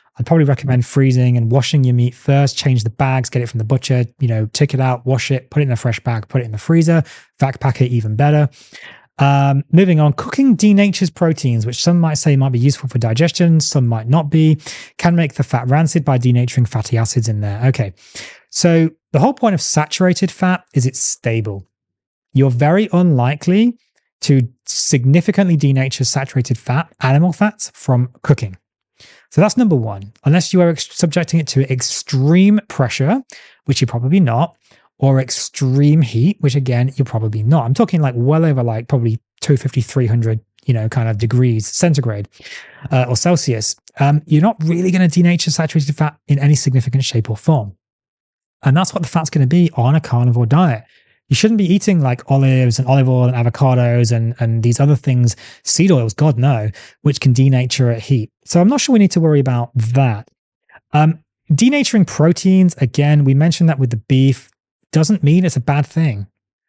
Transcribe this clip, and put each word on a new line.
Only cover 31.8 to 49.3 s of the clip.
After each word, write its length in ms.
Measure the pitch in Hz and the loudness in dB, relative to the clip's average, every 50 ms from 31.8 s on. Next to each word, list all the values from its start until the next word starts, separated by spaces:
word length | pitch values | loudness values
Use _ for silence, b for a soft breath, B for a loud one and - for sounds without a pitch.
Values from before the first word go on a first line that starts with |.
| - - - - - - 143 131 131 147 165 180 190 202 208 208 - - | -4 -6 -8 -10 -8 -6 -4 -2 2 2 4 4 4 4 2 2 -2 -4
pressure, 540 | - - 135 117 - - 139 147 214 269 254 B B B B B B B B | -4 -2 -2 -2 -2 -2 -2 0 -2 -2 -4 B B B B B B B B
which 160 | - 135 - | -4 -2 0
you're 60 | 131 120 | -2 -2
probably 320 | - 120 120 131 165 196 | -2 -4 -2 0 2 2
not, 360 | 175 123 113 120 160 165 b b b b b b b b _ _ | 2 2 2 0 -2 -4 b b b b b b b b _ _
or 200 | 139 139 135 131 | 0 2 2 2
extreme 840 | 131 120 - - - - - - 139 131 131 139 143 147 151 165 147 | 0 -2 -6 -10 -10 -12 -8 -4 -2 -2 0 2 2 4 4 2 2
heat, 340 | 113 110 113 123 185 202 - | 0 0 0 0 0 0 0
which 160 | - 139 123 | -2 -2 0
again, 380 | 143 131 127 123 120 123 131 - | -2 -2 -2 0 0 -2 -2 -2
you're 100 | - 135 | -4 -4
probably 380 | - - 113 113 110 104 107 107 | -4 -4 -4 -4 -4 -4 -2 0
not. 220 | 117 160 160 117 | 2 2 2 2
I'm 80 | 120 135 | 0 0
talking, 260 | - 233 - - 165 | 0 0 0 0 0
like, 140 | 151 135 120 | -2 -2 -2
well 300 | 120 120 131 151 160 165 | -2 0 0 2 2 2
over, 180 | 160 143 131 120 | 0 0 0 -2
like, 240 | 117 110 110 120 - | -2 -4 -6 -4 -4
probably 320 | 147 127 117 113 110 - - _ _ _ | -2 -2 0 -2 -4 -4 -8 _ _ _
two 160 | - - 147 123 | -2 0 0 0
fifty, 240 | - 135 - 131 | -2 -4 -4 -4
three 260 | 107 - - 135 123 110 | -4 -4 -2 -2 -2 0
hundred, 320 | 113 120 113 113 110 110 - _ _ _ _ | 0 -2 -2 -2 -4 -6 -8 _ _ _ _
you 80 | - 123 | -4 -2
know, 140 | 113 110 110 | -2 -4 -4
kind 220 | - 127 113 117 | -4 -2 -2 -2
of 80 | 110 101 | -2 -4
degrees 500 | 120 110 127 123 127 123 117 110 101 - | -4 -2 0 0 0 0 0 -2 -4 -6
centigrade, 600 | - - - 175 151 135 120 117 104 104 104 - B B B B B B B B B B B B | -4 -2 0 0 0 0 -2 -4 -6 -8 -10 -14 B B B B B B B B B B B B
uh, 140 | - 127 127 123 | -2 0 0 0
or 80 | 123 - | -2 -2
Celsius. 580 | - 175 180 151 - - 120 110 104 - - - _ - _ - | 0 0 0 0 -2 -4 -4 -4 -6 -8 -10 -10 _ -20 _ -2
Um, 220 | 143 143 147 151 151 | 0 2 2 0 0
you're 180 | - 156 151 165 | 0 0 2 2
not 120 | 185 - - 156 | 2 0 -2 -4
really 280 | 160 170 170 185 185 | -4 -2 -2 -2 0
gonna 180 | 175 185 185 170 | 0 2 0 2
denature 420 | 147 180 175 170 175 165 - 170 | 2 2 2 2 2 0 -2 -4
saturated 440 | 147 - 160 156 - 160 139 143 147 | -4 -4 -4 -2 -2 -2 -2 -2 -2
fat 200 | - 160 147 - _ _ - | -2 -4 -4 -4 _ _ -2
in 120 | 143 139 | -2 0
any 160 | 139 143 151 | 2 2 2
significant 480 | 139 - 139 127 131 117 127 120 135 123 | 2 0 0 0 0 0 -2 -2 -4 -4
shape 260 | - - 117 107 - | -2 -4 -4 -4 -4
or 60 | 110 | -8
form. 400 | - - - 160 135 107 98 95 _ _ _ _ _ _ _ _ _ _ _ _ _ _ _ _ _ | -4 -2 0 0 0 -2 -6 -12 _ _ _ _ _ _ _ _ _ _ _ _ _ _ _ _ _
And 160 | - 143 131 170 | -2 0 2 2
that's 160 | 190 - - | 0 0 -4
what 80 | 185 | -6
the 80 | 165 - | -6 -4
fat's 220 | - 165 156 - | -2 -4 -4 -2